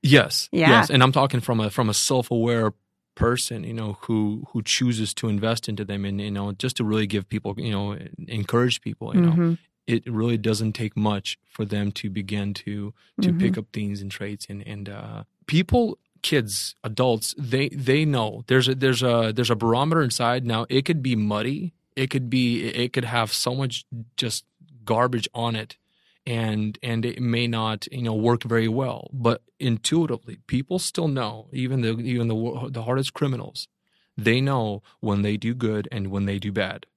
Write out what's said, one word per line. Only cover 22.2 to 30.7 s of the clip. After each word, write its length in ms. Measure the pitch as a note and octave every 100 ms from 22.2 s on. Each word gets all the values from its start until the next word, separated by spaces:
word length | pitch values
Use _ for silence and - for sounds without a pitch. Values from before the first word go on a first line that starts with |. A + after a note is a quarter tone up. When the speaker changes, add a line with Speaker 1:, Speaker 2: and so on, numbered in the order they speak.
| B2
Speaker 1:
be, 340 | B2+ B2 A#2+ A2
it 260 | A#2+ B2
could 120 | C3+ A#2+
have 280 | A#2 A2
so 220 | - - B2+
much 300 | C3+ - - A#2+ A2+ -
just 300 | B2 - _ _ _ B2 G#2+
garbage 420 | A2+ B2 B2 G#2
on 220 | A#2+ A#2 A2+
it 220 | A2 - _ _ _ _ -
and, 500 | A#2 A2 G#2+ G#2+ G#2
and 200 | B2+ A2+
it 160 | A#2 -
may 280 | B2 A#2 A#2+
not, 400 | A2+ A2 G#2+ -
you 120 | -
know, 100 | A#2+
work 300 | A2 A2+ A#2+
very 240 | B2 A#2 A2+
well, 420 | A2+ C3 A#2 -
but 300 | C3+ A#2 A#2 _ _
intuitively, 800 | C3 A2+ - D#3 D#3+ A#2 - F#2 -
people 320 | B2+ C3+